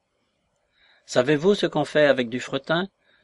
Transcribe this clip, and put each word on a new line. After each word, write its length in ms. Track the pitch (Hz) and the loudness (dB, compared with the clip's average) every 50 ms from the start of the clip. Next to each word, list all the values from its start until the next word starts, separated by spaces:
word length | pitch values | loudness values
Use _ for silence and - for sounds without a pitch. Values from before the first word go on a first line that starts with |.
| _ _ _ _ _ _ _ _ _ _ _ _ _ _ _ _ _ _ _ _ _ | _ _ _ _ _ _ _ _ _ _ _ _ _ _ _ _ _ _ _ _ _
Savez-vous 480 | - - 135 123 131 156 143 156 196 208 | -4 0 0 2 2 2 0 2 0 0
ce 140 | - - 165 | 2 0 -2
qu'on 180 | - 160 139 | -2 -2 -4
fait 220 | - - 151 151 143 | 0 2 2 4 4
avec 220 | 131 127 123 113 | 4 2 -2 -4
du 100 | 120 123 | -6 -8
fretin ? » 500 | - - - 139 - - 160 170 190 190 _ _ _ _ _ _ | -8 -6 -8 -6 -4 -2 -2 -2 -4 -6 _ _ _ _ _ _